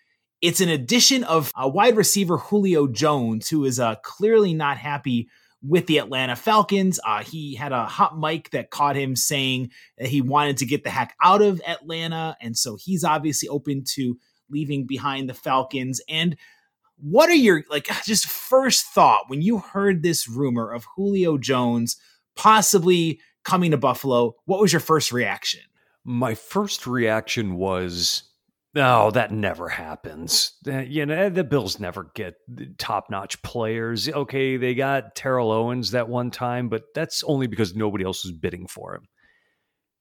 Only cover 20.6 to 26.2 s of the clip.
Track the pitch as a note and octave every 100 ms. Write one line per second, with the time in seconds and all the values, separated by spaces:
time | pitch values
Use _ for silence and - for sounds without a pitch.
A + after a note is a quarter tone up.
20.6 | A2 A#2 - - G3+ G3 F3 D3 B2 B2+
21.6 | B2 A#2+ A#2 - _ _ _ - G#3+ A3
22.6 | - G3 E3+ F3 E3 C#3 _ _ - F#3
23.6 | F3 C#3+ C3 B2 C3+ A#2+ A#2+ - - F#3+
24.6 | G3+ D#3 - D#3 - B2 G#2+ F#2+ - -
25.6 | _ _ _ _ - A#2+